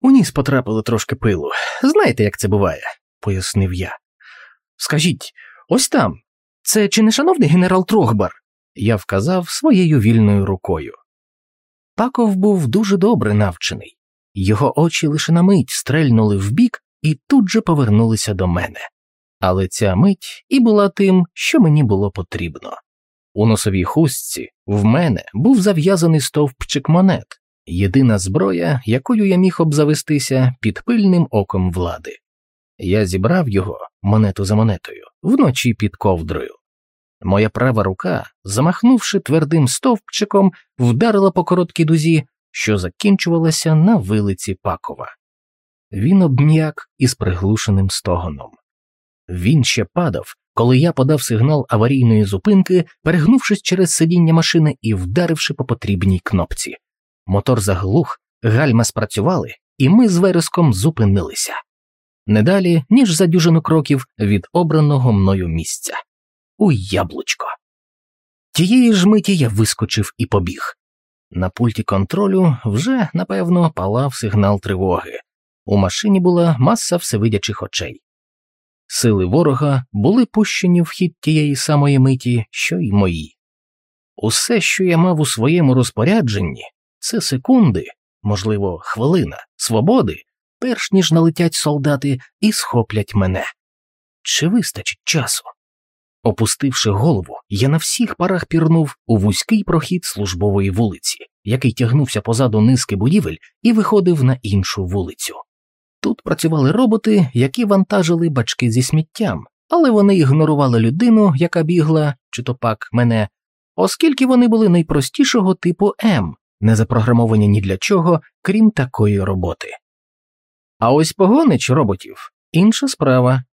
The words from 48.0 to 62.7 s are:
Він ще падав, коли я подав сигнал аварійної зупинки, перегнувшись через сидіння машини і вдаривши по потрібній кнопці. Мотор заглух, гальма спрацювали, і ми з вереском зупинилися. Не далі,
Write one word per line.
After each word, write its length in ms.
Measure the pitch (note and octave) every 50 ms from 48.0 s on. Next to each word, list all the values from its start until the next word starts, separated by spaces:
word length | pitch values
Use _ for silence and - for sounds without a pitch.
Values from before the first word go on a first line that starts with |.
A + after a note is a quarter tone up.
| - - F2+ E2+ E2+ F2+ D2+ C#2 C2+ - _ _ _ _ _ _ _ _ _ _ _ _ _ _ _ _
Він 360 | F2+ F2+ F2 G#2 D#3 D#3+ B2+
ще 200 | - - - G#2
падав, 500 | - _ E3+ F3 D#3 F#2 D2+ - - - _ _ _ _
коли 240 | - A2+ A#2+ B2+ C3
я 140 | D3+ F3 D#3+
подав 300 | - C3 C3+ D#3 D3 -
сигнал 440 | - A#2+ G#2+ A#2 C#3 D#3 D3 B2+ -
аварійної 560 | - A2 G#2+ B2 C#3 C3+ B2 A#2 A2+ G#2+ G#2+
зупинки, 600 | G2 G2+ F#2+ - G#3 G#3 F#3+ F#3+ - F#3 F#3 E3 - _ _ _
перегнувшись 600 | D#3+ - F3+ D3 E3+ B3 C4+ - - G#3 G3 -
через 280 | - F#3 F#3+ F#3+ E3
сидіння 420 | - - D#3+ E3 F3 F3 E3+ D#3+ E3
машини 440 | E3 D#3+ - - E3 D#3 D#3 - _ _
і 120 | A2+ G#2+
вдаривши 600 | F#2+ F2+ F2 G2 D3 F3 E3+ E3 D#3 - - C#3
по 100 | - C3+
потрібній 560 | - A#2+ - - - G2+ F#2 F2 F#2+ F#2 F2+ _
кнопці. 520 | - - F#2+ D#2+ - - - - - - - _ _ _ _ _ _ _ _ _
Мотор 340 | - F#2 G2+ - - B2+ A#2
заглух, 600 | G2 G#2 G2 F2 F#2+ F#2+ G2 - - - - - _ _ _ _ -
гальма 420 | A2 G#2+ A#2 D#3 D3 A#2 A2+ A2+
спрацювали, 720 | - - - - G#2 - - G2+ D3 F#3 D#3+ F#2+ - - _ _ _ _ _
і 100 | C3+ C3
ми 200 | F3+ A3+ B3+ A3
з 80 | F3+
вереском 560 | E3+ F3+ G3 F3+ E3+ E3 - _ - E3+ D3+ A2
зупинилися. 800 | F#2 G2+ D#3 D#3+ - A2+ G2+ G2 G2 F2 - - - - - - - - _ _ _ _ _ _ _ _ _ _ _ _
Не 160 | - G#2+ G#2+ G#2+
далі, 420 | C#3 F#3 G3+ F#3+ F3